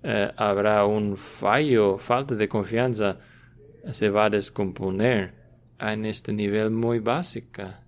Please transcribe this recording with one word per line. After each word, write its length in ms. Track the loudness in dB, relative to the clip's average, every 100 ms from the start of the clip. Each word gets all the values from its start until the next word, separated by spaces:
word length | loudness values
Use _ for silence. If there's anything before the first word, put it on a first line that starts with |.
Eh, 280 | -2 0 -2 0
habrá 480 | 0 2 4 4 4
un 320 | 2 -2 -6
fallo, 800 | -10 -4 2 2 4 4 4 2
falta 380 | 0 -2 0 -2
de 120 | 0
confianza, 720 | -2 -2 0 0 0 -2 -2 -12 -20 -20 -20 -20 -18 -14
se 180 | -2 2
va 160 | 4 4
a 40 |
descomponer 1040 | 2 -2 -4 -6 -4 -4 0 2 2 -2 -10 -20 -20 -20 _
en 260 | -6 -4 -4
este 260 | -6 -6
nivel 380 | -4 0 0 0
muy 280 | 0 0 0
básica. 840 | 0 -2 -4 -10 -14 -14 -14 -14